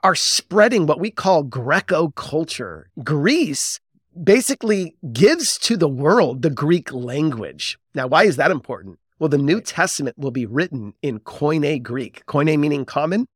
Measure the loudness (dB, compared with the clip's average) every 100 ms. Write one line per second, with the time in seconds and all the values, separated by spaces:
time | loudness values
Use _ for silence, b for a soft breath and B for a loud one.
0 | 2 2 0 -2 0 4 4 4 2 0
1 | -2 -2 2 2 2 -6 0 0 2 0
2 | 0 -2 -4 -4 -4 -6 -10 -12 -18 -12
3 | -4 0 2 2 0 -2 -6 -8 _ _
4 | _ -4 4 4 4 -2 0 0 -2 _
5 | -8 4 4 4 0 -2 -2 0 0 0
6 | 2 4 2 0 -4 -2 0 0 0 -10
7 | -8 -2 -2 -2 -10 -10 -10 -10 _ -8
8 | 2 4 4 4 0 0 -6 -14 -14 -20
9 | _ _ 0 2 2 0 -2 -2 -2 -2
10 | -6 -6 -8 -6 -4 -4 -4 -6 -12 -8
11 | -8 -8 -12 -4 -2 0 0 -2 -6 -8
12 | -10 -14 -4 0 2 2 0 -2 -4 -4
13 | -2 -2 -4